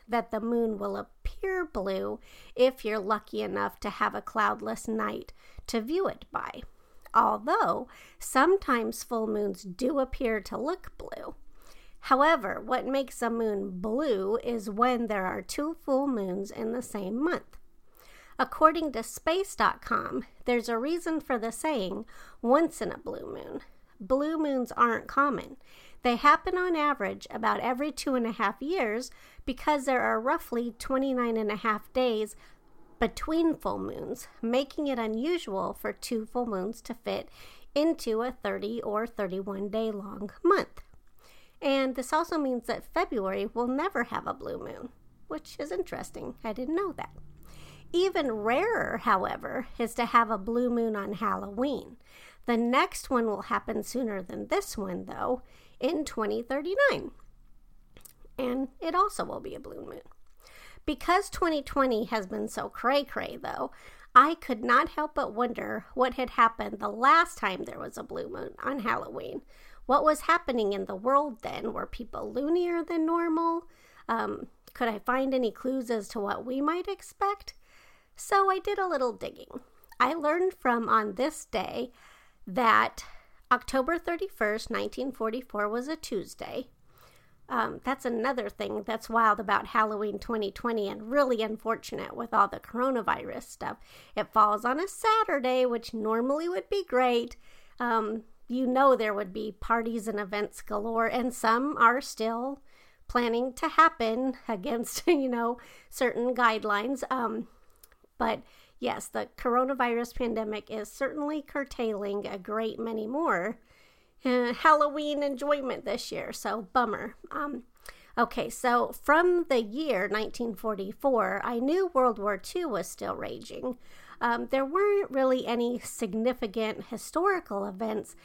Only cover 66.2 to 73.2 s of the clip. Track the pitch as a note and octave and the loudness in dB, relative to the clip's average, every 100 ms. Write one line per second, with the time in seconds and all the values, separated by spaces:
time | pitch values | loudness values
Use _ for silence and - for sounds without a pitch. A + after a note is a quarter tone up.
66.2 | B3+ - A3+ - G#3 G#3 G#3 G#3 C4 D#4+ | -2 4 4 4 -6 -6 -6 2 6 6
67.2 | E4+ - G#3 F#3 - - - - - - | 4 0 -4 -2 -6 -8 -10 -10 -8 -8
68.2 | - - - - - C#4 A3 A#3 - - | -6 -8 -10 -8 -6 -2 0 -2 -4 -8
69.2 | - - - - - - - B3+ B3 D4+ | -8 -10 -12 -20 -20 -8 2 4 6 4
70.2 | - E4+ D#4 A#3+ G#3 G3+ F#3+ F#3+ A#3 C#4 | 4 4 4 2 2 0 -4 -2 4 4
71.2 | D4 A3 - - A3+ - - - A3+ - | 4 -2 -8 -4 -4 -4 -6 -8 -8 -8
72.2 | A3 A3+ C#4+ F4 F4 E4+ E4 E4+ D#4+ E4+ | -6 -2 2 2 2 0 0 0 2 2